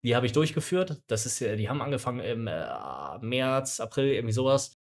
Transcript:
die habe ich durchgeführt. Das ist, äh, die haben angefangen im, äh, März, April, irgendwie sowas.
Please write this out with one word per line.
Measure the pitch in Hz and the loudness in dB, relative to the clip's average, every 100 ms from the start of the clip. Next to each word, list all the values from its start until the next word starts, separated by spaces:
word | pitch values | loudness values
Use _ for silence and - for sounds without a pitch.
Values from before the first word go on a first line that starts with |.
| 123 | 4
die | 123 | 4
habe | 123 | 4
ich | |
durchgeführt. | 127 156 156 - 180 185 151 _ | 4 2 0 0 0 0 -4 _
Das | 110 135 | -2 -2
ist, | - | -2
äh, | 113 107 | -2 -2
die | 107 | -2
haben | 139 | -2
angefangen | 131 131 127 123 | -2 -2 -2 -4
im, | 90 117 110 | -4 -4 -2
äh, | 80 58 62 65 65 71 87 | -4 -4 -8 -8 -10 -10 -8
März, | 110 127 131 135 135 - | -2 0 2 0 -2 -6
April, | 113 - 135 | -4 0 2
irgendwie | 120 113 | 2 2
sowas. | 113 131 139 - _ | 2 4 4 2 _